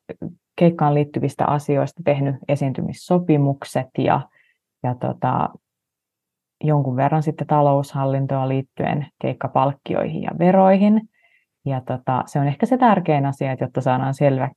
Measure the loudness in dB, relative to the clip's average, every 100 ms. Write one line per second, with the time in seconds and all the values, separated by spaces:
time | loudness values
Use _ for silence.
0 | -16 -14 -14 -14 _ 2 2 4 2 2
1 | 0 -2 -4 -2 -2 -2 0 -2 -2 -4
2 | -2 0 -2 -4 -4 -2 -2 -4 -6 -6
3 | 0 0 2 2 2 -2 -4 -6 -4 -2
4 | 0 0 -4 _ _ _ _ _ -6 -4
5 | -6 -4 -2 -2 -4 -8 _ _ _ _
6 | _ _ _ _ _ _ -2 0 0 0
7 | 0 0 -2 -4 0 2 4 2 -2 -4
8 | -2 -2 -2 -2 -2 -2 -4 -6 -4 -4
9 | -6 _ -6 -6 -4 0 0 -2 -6 -4
10 | -4 -4 -6 0 2 4 6 6 4 2
11 | -2 _ _ _ _ _ -6 -6 -6 -6
12 | -2 -2 -2 -2 -2 0 0 2 4 2
13 | 2 0 0 -2 -4 -4 -4 -2 0 0
14 | 0 2 2 2 -2